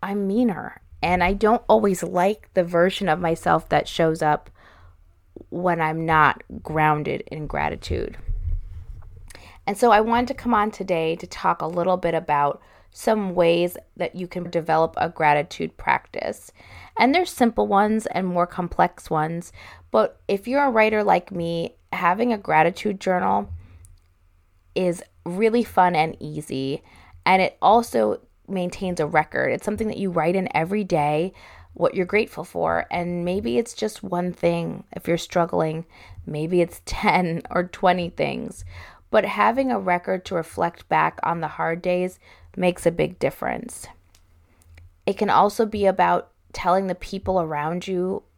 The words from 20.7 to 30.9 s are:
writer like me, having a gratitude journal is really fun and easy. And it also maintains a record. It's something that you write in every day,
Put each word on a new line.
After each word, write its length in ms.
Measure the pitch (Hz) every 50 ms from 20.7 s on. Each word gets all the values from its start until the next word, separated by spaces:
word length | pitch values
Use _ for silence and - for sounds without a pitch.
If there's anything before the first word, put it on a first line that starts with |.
writer 340 | 233 220 214 220 214 214 208
like 260 | 208 - 180 180 -
me, 460 | 196 180 170 170 170 170 165 - - _ _ _ -
having 400 | 180 185 170 180 202 233 247 233
a 60 | 202
gratitude 640 | - - 156 156 156 170 185 - - 208 202 190
journal 480 | - 190 185 180 185 190 190 202 202 196 - - - - - - - - - - _ _ _ _ _ _ _ _ _ _ _ _ _ _ _
is 280 | 175 185 180 170 180 - _ _ _ _
really 380 | 170 175 185 220 226 214 240 226
fun 320 | - - - 185 180 175
and 220 | 160 156 160 - -
easy. 640 | - 151 151 156 147 - - 131 135 135 139 - _ - - - - - - - _
And 160 | - 185 190
it 160 | 185 - - _ -
also 580 | 165 208 233 233 - - - - - - - _ _ _ _ _ -
maintains 500 | 196 190 180 175 - - 196 185 180 170
a 60 | 156
record. 460 | 147 175 156 151 - - 131 131 135 120
It's 120 | 147 -
something 240 | - 208 202 220 214
that 100 | - -
you 120 | 196 190
write 260 | 170 175 151 165 180
in 120 | 190 185 - -
every 300 | - 160 170 196 214 208
day, 480 | 190